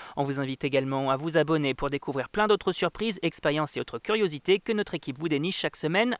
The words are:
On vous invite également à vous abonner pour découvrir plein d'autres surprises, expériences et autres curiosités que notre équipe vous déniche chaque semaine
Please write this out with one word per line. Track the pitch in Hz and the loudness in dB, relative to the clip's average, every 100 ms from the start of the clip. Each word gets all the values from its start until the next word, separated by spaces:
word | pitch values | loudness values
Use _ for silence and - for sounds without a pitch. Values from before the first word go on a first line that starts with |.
| - | -10
On | - | -4
vous | 139 139 | -2 -2
invite | 135 131 | -4 -4
également | 139 135 135 135 135 | 0 0 0 0 0
à | 135 | 0
vous | 160 160 | 0 2
abonner | 147 160 143 | 4 2 2
pour | 127 139 | 0 -2
découvrir | 139 - 135 123 | -2 -2 -4 -2
plein | 208 214 | 0 4
d'autres | 202 - | 4 2
surprises, | 180 175 - 220 185 | 0 -2 -2 -4 -2
expériences | 170 - 156 151 151 - | -4 -2 0 0 0 -4
et | |
autres | - 117 | -6 -6
curiosités | - 220 196 147 - 196 | -2 0 0 0 2 2
que | - | 2
notre | 214 202 | -2 0
équipe | 170 - 131 | -4 -6 -4
vous | 165 | 0
déniche | 143 170 - | 2 0 -2
chaque | 156 - | -4 -2
semaine | 156 185 240 240 | 0 2 2 2